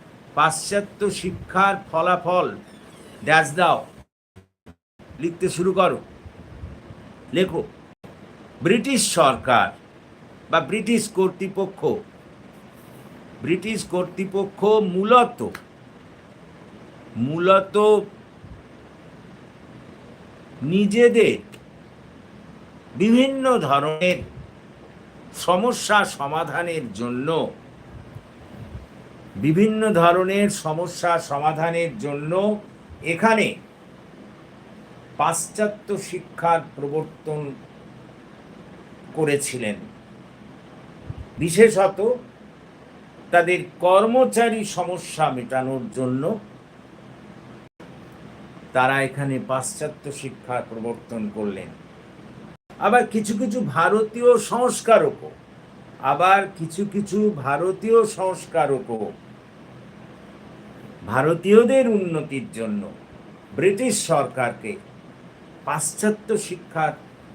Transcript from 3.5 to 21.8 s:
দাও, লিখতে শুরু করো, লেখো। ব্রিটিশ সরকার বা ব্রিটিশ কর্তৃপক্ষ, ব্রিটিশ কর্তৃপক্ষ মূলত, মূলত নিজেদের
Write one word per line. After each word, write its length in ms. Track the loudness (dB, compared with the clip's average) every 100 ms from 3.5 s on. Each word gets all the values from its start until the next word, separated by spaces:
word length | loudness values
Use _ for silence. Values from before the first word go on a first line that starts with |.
| 2
দাও, 300 | 2 2 -2 -20 -20 _ _ -20 _ _ -20 -20 _ _ -20 -8
লিখতে 280 | -8 -4 -4
শুরু 220 | -2 -2 2
করো, 180 | 2 0 -10 -20 -20 -20 -20 -16 -16 -16 -20 -20 -20 -20 -6
লেখো। 300 | -2 -2 -2 -8 -12 -20 -20 -20 -20 -20 -20 -20 -6
ব্রিটিশ 380 | 0 0 2 -2 0 4
সরকার 500 | 4 4 2 2 2 -4 -20 -20 -20 -20 -20 -20 -2
বা 80 | -2
ব্রিটিশ 440 | -2 -4 0 0 0 0
কর্তৃপক্ষ, 640 | 0 0 -8 -4 -6 -2 -2 -2 -6 -20 -20 -20 -20 -20 -20 -20 -20 -20 -20 -20 -20 -12
ব্রিটিশ 360 | -2 -2 -2 -6 -4
কর্তৃপক্ষ 720 | -4 -4 -6 -6 -4 -6 -2 2
মূলত, 720 | 4 2 0 4 6 4 -2 -8 -8 -18 -20 -20 -20 -20 -20 -20 -20 -20 -20 -20 -20 -20 -20 -16 -6
মূলত 580 | -4 0 4 4 4 2 4 4 2 -14 -20 -20 -20 -20 -20 -20 -20 -20 -20 -20 -20 -20 -20 -20 -20 -20 -20 -20 -20 -20 -20 -20 -20 -10
নিজেদের 720 | -2 0 2 6 6 6 2 2 -8 -20 -20 -20